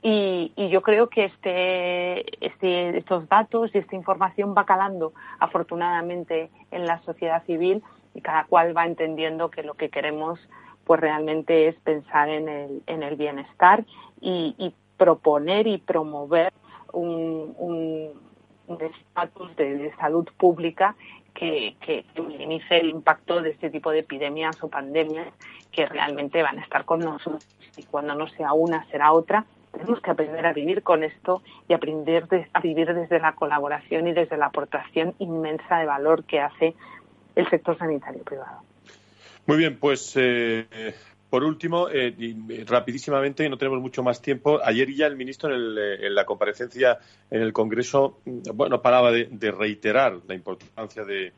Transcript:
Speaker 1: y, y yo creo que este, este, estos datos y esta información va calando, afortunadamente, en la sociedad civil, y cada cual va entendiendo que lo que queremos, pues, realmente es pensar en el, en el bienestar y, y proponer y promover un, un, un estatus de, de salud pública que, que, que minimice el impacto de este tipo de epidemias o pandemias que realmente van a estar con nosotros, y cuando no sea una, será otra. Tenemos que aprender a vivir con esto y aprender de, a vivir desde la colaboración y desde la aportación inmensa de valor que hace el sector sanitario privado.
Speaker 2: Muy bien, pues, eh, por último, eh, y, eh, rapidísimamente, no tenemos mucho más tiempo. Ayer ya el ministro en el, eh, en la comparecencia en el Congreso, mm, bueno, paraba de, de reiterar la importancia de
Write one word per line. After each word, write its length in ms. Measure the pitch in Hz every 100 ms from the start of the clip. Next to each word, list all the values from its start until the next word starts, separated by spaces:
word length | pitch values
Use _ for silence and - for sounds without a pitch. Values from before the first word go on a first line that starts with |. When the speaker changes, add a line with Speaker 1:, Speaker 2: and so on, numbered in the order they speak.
Speaker 1:
y, 480 | 226 214 196 180 160 -
y 120 | 202
yo 140 | 190
creo 260 | 208 214 233
que 180 | - 196
este, 1160 | - 196 180 180 185 180 180 180 180 - -
este, 540 | 185 - 185 180 175 175
estos 300 | - 180 160
datos 420 | 202 220 233 226
y 60 | 202
esta 160 | 180
información 580 | 190 175 185 190 - 202
va 140 | 202 196
calando, 460 | 190 196 185 160 - - -
afortunadamente, 1120 | 170 170 170 170 175 170 170 175 160 165 160 _ _
en 140 | 180 170
la 140 | 170
sociedad 420 | - 165 170 165
civil, 400 | 170 165 180 208 - _ _
y 80 | -
cada 220 | - 156
cual 320 | - 180 170 165
va 80 |
entendiendo 640 | 170 165 160 156 160 160 170
que 140 | -
lo 120 | 151
que 160 | 143 151
queremos, 500 | 143 147 151 156 170 _ - - -
pues, 160 | - 160
realmente 680 | 160 151 156 156 156 165 160
es 80 | 160
pensar 540 | - 156 143 151 147
en 180 | 151 156
el, 340 | 147 143 139 -
en 180 | 160
el 100 | 147
bienestar 720 | 147 147 139 139 _ 180 208 220 - - -
y, 360 | - 180 160 -
y 160 | 175 - _ _
proponer 720 | 180 160 160 147 151 202 220
y 100 | 190
promover 720 | - 165 156 147 143 165 175 _ _ - -
un, 640 | 175 170 165 165 160 156 -
un, 600 | 175 170 160 160 156 139 - _ _ _ -
un 160 | 170
estatus 720 | 160 - _ - 170 - 175
de, 240 | - 143 143
de 160 | 139
salud 340 | - 156 160 165 _
pública 600 | 180 165 165 - 190 220 - - _
que, 440 | - 339 147 214 -
que, 240 | - 143 -
que 100 | -
minimice 560 | 165 147 147 160 - 175
el 120 | 165
impacto 500 | 156 151 151 - 170
de 100 | 160
este 200 | 151 165
tipo 220 | 156 160
de 80 | 156
epidemias 600 | 156 139 143 151 160 160
o 40 | 160
pandemias 600 | 147 135 151 156 156 180 _ - - -
que 160 | - 156
realmente 560 | - 147 143 143 170
van 160 | 151 139
a 40 |
estar 220 | - 143
con 140 | - 165
nosotros, 480 | 165 147 170 151 _ _ - -
y 80 |
cuando 320 | - 147 147 147
no 100 | 156
sea 260 | - 151
una, 320 | 151 165 160 -
será 260 | 143 147
otra. 320 | 160 165 208 220 _ _
Tenemos 300 | - 190 233
que 80 | -
aprender 340 | 160 156 160
a 80 | 165
vivir 300 | 151 147 208
con 200 | - 165
esto 400 | 156 - - 180 - - _
y 60 |
aprender 560 | 170 - 156 151 165 170
de, 180 | 185 -
a 80 | 175
vivir 320 | 175 156 165
desde 260 | 175 165 165
la 140 | 160
colaboración 720 | 156 151 147 143 147 - 160 170
y 60 |
desde 240 | 165 156 151
la 80 |
aportación 720 | 143 - 143 143 - - 165 -
inmensa 600 | 185 165 160 156 - 175
de 80 | 156
valor 380 | 139 147 160
que 160 | - 160
hace 340 | 143 - 160 165 - - _ _ _
el 140 | - -
sector 300 | 165 - 160
sanitario 440 | 170 143 - 127
privado. 380 | - 135 127 - - _ - - _ _ - - -
Speaker 2:
Muy 100 | 151
bien, 220 | 160 123
pues, 340 | 143 131 - 135
eh, 460 | 127 120 117 113 113 - 110 - - _ _
por 120 | 127
último, 460 | 151 156 170 170 175
eh, 260 | 143 123 120
y, 340 | 117 113 110
eh, 140 | 113 107
rapidísimamente, 800 | 123 120 127 139 139 139 139 156
no 80 | 131
tenemos 240 | 135 131
mucho 220 | 131 131
más 180 | 127 147
tiempo. 400 | - 131 147 151
Ayer 300 | 123 113 135
ya 140 | 139 151
el 100 | 135
ministro 320 | 127 135 156
en 60 |
el, 240 | 127 117 107
eh, 280 | 104 98 101
en 80 |
la 120 | 101 98
comparecencia 720 | 101 104 - 120 120 127 120 - _ _
en 100 | 113
el 140 | 110
Congreso, 640 | 107 110 110 123 139 135 - -
mm, 140 | 123 113
bueno, 300 | 110 - 123
paraba 280 | 127 123 123
de, 180 | 117 113
de 220 | 104 110
reiterar 680 | 95 107 104 110 113 135 92 92
la 60 |
importancia 680 | 92 87 92 - - 107 -
de 300 | 101 98 92